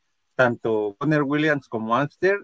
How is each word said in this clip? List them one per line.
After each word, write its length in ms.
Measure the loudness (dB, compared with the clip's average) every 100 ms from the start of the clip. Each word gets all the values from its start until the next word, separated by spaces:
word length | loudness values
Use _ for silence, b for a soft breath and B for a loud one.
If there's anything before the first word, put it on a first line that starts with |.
| _ _ _
tanto 600 | 0 0 0 -2 -2 -2 -4
Connor 240 | 0 0
Williams 440 | 0 0 0 -2 -4
como 280 | -8 -2
Armstead 400 | -2 -2 -2 0 0